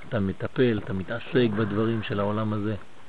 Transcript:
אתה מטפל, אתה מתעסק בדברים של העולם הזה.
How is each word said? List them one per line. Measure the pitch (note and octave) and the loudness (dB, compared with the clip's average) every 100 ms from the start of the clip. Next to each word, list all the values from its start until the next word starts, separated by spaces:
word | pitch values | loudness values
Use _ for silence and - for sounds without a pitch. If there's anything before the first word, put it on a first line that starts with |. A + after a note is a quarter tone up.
| - | -4
אתה | A#2 | 0
מטפל, | F#2+ F#2+ G#2+ - B2 G#2+ | 0 0 -4 4 4 4
אתה | - | -2
מתעסק | F#2+ F2+ A#2 - C3+ A#2+ G#2 | -4 -4 -6 0 4 4 4
בדברים | G#2+ G2+ A2+ A2+ | 0 2 2 0
של | G#2+ G#2 | -2 0
העולם | G2+ G#2+ A2 | 0 0 0
הזה. | G#2+ G#2 G2+ - - | -2 -2 -4 -6 -12